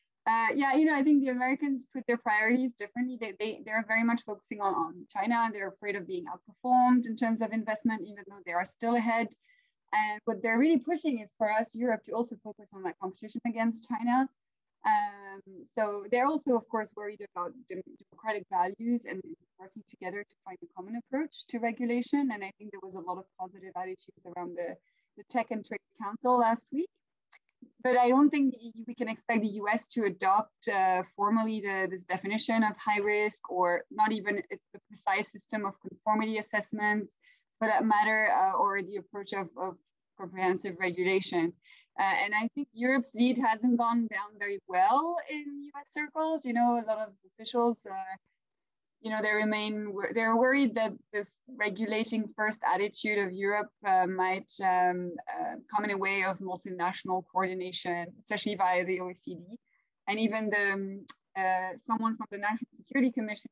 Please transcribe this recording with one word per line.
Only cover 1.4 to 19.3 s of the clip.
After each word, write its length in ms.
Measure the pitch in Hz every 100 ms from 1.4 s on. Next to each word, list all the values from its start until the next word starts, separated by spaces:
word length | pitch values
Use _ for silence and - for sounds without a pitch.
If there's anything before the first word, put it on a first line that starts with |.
| 254 269 294 269 -
put 120 | 262 247
their 100 | 240
priorities 560 | - 214 220 254 254 -
differently. 400 | 202 240 254 247
They, 140 | 220 190
they, 220 | 214 -
they're 200 | 214 220 220
very 180 | 226
much 180 | 233 233
focusing 360 | - 202 - 208
on, 140 | 196
on 320 | 180 160 175 -
China. 380 | 208 214 233 226
They're 160 | 202 196
afraid 280 | 190 202 196
of 100 | 175
being 180 | 180
outperformed 840 | 170 - - - 247 254 247 254 240
in 100 | 220
terms 260 | 233 220
of 100 | 220
investment, 500 | 220 214 214 233 220 214
even 180 | 202 196
though 120 | 202 180
they 60 |
are 120 | 175
still 320 | 180 - 233 240
ahead. 320 | 226 226 226 - _ _ _ _ _
And 280 | 214 214 214
what 180 | - 202
they're 160 | 226 226
really 200 | 302 311
pushing 420 | - 339 320 233
is 120 | 202 _
for 120 | 214
us, 240 | 220 233
Europe, 300 | 226 247 220
to 80 | -
also 240 | 220 240 214
focus 280 | 220 208 208
on 80 | 196
that 160 | 185 -
competition 420 | 190 190 214 220 240
against 420 | 226 226 226 -
China. 400 | 233 240 254 269 - _ _ _ _
Um, 560 | 214 214 208 202 196 196 196 185 - -
so 280 | 208 208 202
they're 160 | 240 269
also, 280 | 311 -
of 140 | 240 226
course, 240 | 220 214 -
worried 280 | 208 214 202
about 180 | 180 175 262 -
dem-, 140 | - - 294
democratic 460 | - - 220 208 190
values 500 | 185 180 202 226 240 233
and 120 | 190 -